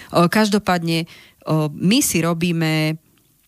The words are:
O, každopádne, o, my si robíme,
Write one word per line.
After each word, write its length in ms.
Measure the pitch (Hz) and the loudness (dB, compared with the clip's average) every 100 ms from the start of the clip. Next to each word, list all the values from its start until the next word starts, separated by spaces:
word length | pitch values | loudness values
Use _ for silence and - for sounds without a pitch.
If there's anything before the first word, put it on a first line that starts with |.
| - | -4
O, 180 | - 170 | 2 2
každopádne, 800 | 214 214 202 196 180 165 165 165 - - _ | 2 2 0 0 -2 -2 -4 -4 -12 -20 _
o, 240 | - 156 151 | -4 -2 -2
my 300 | 147 175 254 | -2 0 2
si 180 | 294 170 | 0 0
robíme, 800 | 165 165 175 165 160 156 156 160 _ _ _ _ | -2 -2 -2 -2 0 0 -2 -4 _ _ _ _